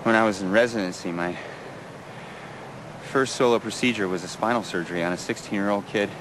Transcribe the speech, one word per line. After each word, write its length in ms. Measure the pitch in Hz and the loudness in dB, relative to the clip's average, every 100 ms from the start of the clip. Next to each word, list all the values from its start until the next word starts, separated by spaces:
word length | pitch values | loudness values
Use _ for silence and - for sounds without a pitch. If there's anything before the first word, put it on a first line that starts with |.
When 120 | 117 113 | 6 6
I 80 | |
was 180 | 110 98 | 6 2
in 100 | 95 | 2
residency, 600 | 104 120 113 92 92 92 | 4 4 2 -4 -4 -6
my 240 | 85 87 87 - - - - - - - - - - - - - - - - - | -2 -2 -4 -10 -12 -12 -14 -14 -16 -14 -14 -14 -14 -14 -14 -14 -14 -14 -14 0
first 240 | 139 131 - | 2 2 4
solo 240 | 127 117 | 6 6
procedure 480 | 110 - 127 110 95 | 2 0 2 2 0
was 160 | 90 | 0
a 40 | 90 | -4
spinal 360 | - 107 120 | -2 2 2
surgery 400 | 92 92 82 90 | 0 -4 -2 0
on 100 | 85 | 0
a 40 | 87 | -2
sixteen-year-old 720 | - 113 - 104 101 101 98 | -4 -6 -2 0 2 0 0
kid, 220 | 107 101 - | 0 0 -2